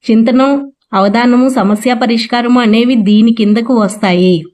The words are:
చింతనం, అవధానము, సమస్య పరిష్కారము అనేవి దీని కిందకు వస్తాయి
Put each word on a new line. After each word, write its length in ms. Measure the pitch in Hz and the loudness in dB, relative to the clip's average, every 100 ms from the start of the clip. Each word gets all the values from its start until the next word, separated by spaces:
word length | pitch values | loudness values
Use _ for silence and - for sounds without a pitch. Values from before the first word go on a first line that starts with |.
| - | 0
చింతనం, 440 | 220 226 254 269 285 277 _ _ 196 | 2 2 2 0 0 -6 _ _ -2
అవధానము, 480 | 196 220 240 240 254 262 | 0 0 2 2 0 0
సమస్య 340 | 196 208 247 240 | -2 -2 -2 -2
పరిష్కారము 560 | 240 226 - 240 240 247 233 | -2 -2 -2 -4 0 0 2
అనేవి 320 | 220 247 262 196 | 0 0 0 2
దీని 220 | 208 226 226 | 2 2 2
కిందకు 340 | 208 214 233 247 202 | 0 0 0 -2 -2
వస్తాయి 500 | 202 196 180 185 175 156 | -4 -2 0 2 0 -4